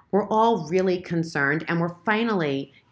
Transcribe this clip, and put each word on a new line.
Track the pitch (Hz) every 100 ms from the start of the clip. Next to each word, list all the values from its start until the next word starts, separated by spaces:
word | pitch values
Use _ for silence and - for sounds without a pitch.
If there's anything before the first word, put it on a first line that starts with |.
| -
we're | 190 -
all | 180 233 208 151
really | 185 185 180
concerned, | - 170 165 147 139 160 165
and | 170
we're | 170 - -
finally, | 214 233 196 147 135 139 _ _